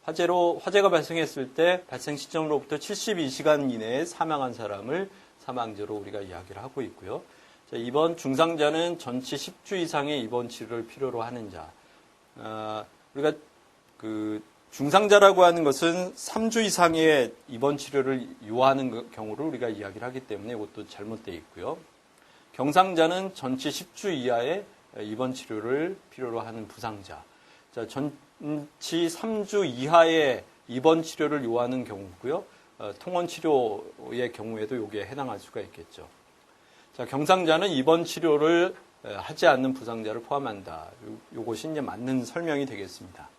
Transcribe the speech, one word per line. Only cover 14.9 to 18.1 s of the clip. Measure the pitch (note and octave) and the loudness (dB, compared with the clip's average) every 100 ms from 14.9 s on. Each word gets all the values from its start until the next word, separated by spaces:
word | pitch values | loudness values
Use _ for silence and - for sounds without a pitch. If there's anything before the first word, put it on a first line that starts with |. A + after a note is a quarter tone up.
| F#3 G#3 G3+ G3 F#3 | 4 8 10 10 10
하는 | F3 E3+ D3 | 8 8 2
것은 | C3+ E3 F3 F3+ - | 4 2 2 -4 -8
삼 | - A3 A3+ | -6 -2 0
주 | A3+ | 2
이상의 | G#3+ F3 E3+ D#3+ D#3+ D3 A#2 - - | 2 4 4 6 6 6 4 -2 -14
입원 | A#2+ C#3 C#3+ | -2 0 0
치료를 | - C#3 C3 | -2 0 0